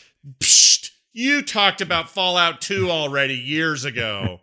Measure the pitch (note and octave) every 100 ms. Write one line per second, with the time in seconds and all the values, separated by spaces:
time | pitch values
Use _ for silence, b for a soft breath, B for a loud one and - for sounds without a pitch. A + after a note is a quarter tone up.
0 | b b C#3+ C3 - - - - - _
1 | _ A3+ B3+ C#4+ C#4+ A3 G3+ F#3+ F#3+ E3+
2 | E3 G3 F#3 F3+ E3+ C#3 - G3 F#3 E3
3 | D3 C#3 C3+ B2+ B2 D3+ D#3+ D3 C#3 A#2+
4 | A2+ G2+ F#2+ F2+